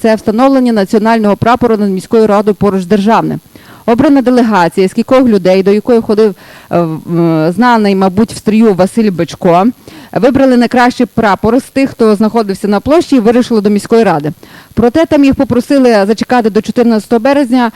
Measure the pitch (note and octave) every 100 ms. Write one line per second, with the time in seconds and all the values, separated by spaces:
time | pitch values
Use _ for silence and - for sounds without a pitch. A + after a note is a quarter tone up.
0 | A3+ G#3+ - G#3+ C4+ C4+ B3 A3 F#3+ A3
1 | A3 A#3 G#3 G3 A3 B3 A#3+ A3 G#3 F#3+
2 | - A3+ G#3+ G3+ G#3+ G3+ G3+ F#3+ F3 G3+
3 | G3+ G#3+ D#3 D3+ - - - - - A#3
4 | D4+ C#4 A#3+ B3+ A#3 G3+ E3+ - F#3 -
5 | A3+ C4 B3+ G#3 F#3 F#3 F#3 G#3 G#3 A#3
6 | A3+ G#3+ A3 F#3 - - - F3 E3+ D#3+
7 | - E3+ E3+ D#3+ D#3 F3+ B3 A#3 G#3 G3
8 | G3 F#3 A3+ - - G#3+ A3+ F3+ F#3 -
9 | G#3+ E3+ E3+ - F#3 E3+ G#3 - - -
10 | - - A3+ C4 C4+ B3 A#3 - B3 -
11 | B3 - A3+ F#3 G#3+ A#3+ - - C4+ -
12 | A3 G3+ G#3+ A3+ G#3 F#3+ G3 G3+ B3+ D#4
13 | - C4+ G#3+ A#3+ A#3+ A3+ G3+ G#3 - A3+
14 | A3+ D#3+ D3+ - - - - - A#3+ D#4
15 | E4 D4+ C#4 C4 C4 B3 - C#4+ B3+ A3
16 | G3 A3+ - B3 A3+ G3+ - - A#3 A3
17 | - A#3 A#3+ C#4 C4 B3+ A#3